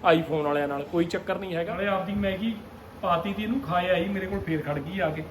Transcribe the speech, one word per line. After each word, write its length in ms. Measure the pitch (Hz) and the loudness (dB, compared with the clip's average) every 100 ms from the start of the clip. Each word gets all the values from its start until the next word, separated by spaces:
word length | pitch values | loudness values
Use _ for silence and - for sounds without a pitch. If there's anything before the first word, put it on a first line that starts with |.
| 185 | 8
iPhone 300 | 165 156 156 | 6 4 0
ਵਾਲਿਆਂ 240 | 147 147 143 | 2 2 0
ਨਾਲ, 160 | 143 | -2
ਕੋਈ 220 | 143 170 170 | 0 0 2
ਚੱਕਰ 340 | 190 - 185 | 0 -2 -4
ਨਹੀਂ 160 | 190 170 | -2 -4
ਹੈਗਾ। 180 | 170 | -2
ਨਾਲੇ 140 | 220 202 | -2 0
ਆਪਦੀ 260 | 190 185 | 0 0
ਮੈਗੀ 420 | 202 196 185 226 220 - - - - | 0 0 0 -2 -4 -10 -16 -18 -6
ਪਾਤੀ 320 | 185 170 202 | 0 2 0
ਤੀ 100 | 196 | -2
ਇਹਨੂੰ, 160 | 214 269 | -2 -2
ਖਾਇਆ 360 | 269 175 180 180 | 0 0 4 2
ਹੀ 100 | 190 | 2
ਮੇਰੇ 200 | 190 190 | -2 -2
ਕੋਲ 140 | 196 | -4
ਫੇਰ 220 | 170 156 | -2 -2
ਖੜ 180 | 147 147 | 0 -4
ਗਈ 200 | 143 190 | -4 -2
ਆ 100 | 165 | 0
ਕੇ। 140 | 156 151 | -2 -8